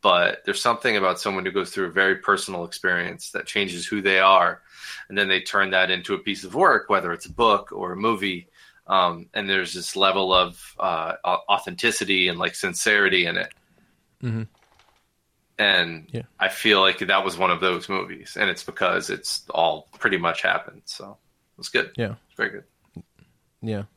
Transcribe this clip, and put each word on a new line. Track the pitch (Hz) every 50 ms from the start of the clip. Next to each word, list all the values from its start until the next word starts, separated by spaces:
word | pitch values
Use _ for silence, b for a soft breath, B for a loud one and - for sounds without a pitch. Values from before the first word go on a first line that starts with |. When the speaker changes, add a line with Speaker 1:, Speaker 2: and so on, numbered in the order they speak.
Speaker 1:
but | - 104 90 87 87 95 - - -
there's | - 98 - -
something | 123 117 120 - 131 110
about | 104 95 92 90 90
someone | - 107 98 95 92
who | 95
goes | 90 98 92 90
through | - 98 95
a | 87
very | 82 95 98 95 95
personal | 95 - - 101 95 - - 95 90 85
experience | 85 - - - 92 90 87 87 90 87 - - - -
that | - -
changes | - - 104 101 95 90 87 87
who | - - 104
they | 95 98 95 92
are, | 95 95 95 92 87 87 - - B B B B B B B B B B
and | 95 98
then | 101 95
they | 95 95
turn | 95 - - 101 98 95
that | 95 92 92 92
into | 92 90 87 - 101
a | 95
piece | - - 98 95 92
of | 92 90
work, | 143 185 180 135 104 - -
whether | 104 95 90 87 85
it's | 82 -
a | 85 80
book | - 117 113 104 98 - - -
or | 95 95 90 90
a |
movie. | 95 101 113 113 101 98 98 90 87 87 _ b b b b b b b
Um, | - 95 95 90 87 87 85 87 _ -
and | 98 101 98
there's | 98 95 92 90 90
this | 92 85 - -
level | 95 98 95 92 98 95 92 92
of, | 92 90 87 87 - - - - _
uh, | - 95 87 80 82 82 85 - _
au-, | 87 90 90 - -
authenticity | 101 101 - 101 90 85 - 117 - - 107 95 98 92 90 90
and, | 87 85
like, | 90 87 -
sincerity | - - 95 90 - - 113 107 104 101 95 92 92 87
in | 85 87 92
it. | 92 - - _ _ _ _ _ _ _ _ _ _ _ _ _ -
Speaker 2:
Mm-hmm. | 123 110 113 110 107 _ _ _ _ _ _ _ _ _ _ _ _ _ _ _ _ _ _ _ _ _ -
Speaker 1:
And | 104 101 98 90 85 82 82 80 78 - -
Speaker 2:
Yeah. | 117 123 - _ _
Speaker 1:
I | - 95
feel | - - - 110 104 98
like | 95 95 92 -
that | 95 90 98 98 98
was | 95 87 82
one | 95 92
of | 90 85
those | 90 92 90 85 - -
movies, | 98 95 92 92 95 - - - - -
and | 104 95
it's | 90 - -
because | - - - 95 90 87 92 90 -
it's | 95 90 - - - - - -
all | - - 82 82 78 76 - _ _ -
pretty | - 113 95
much | 90 85 85 82 - -
happened. | - - - - - - - _
So | - - - - 98 104
it | _ _ _ _ _ _ _ _ -
was | - -
good. | - 127 104 - -
Speaker 2:
Yeah. | - 117 101 113 - _
Speaker 1:
It's | _ _
very | _ 113 107
good. | 87 101 - _ _ _ _ _ _ - - _ _ _ - _ _ _ _ _ _ _ -
Speaker 2:
Yeah. | 113 110 101 101 104 _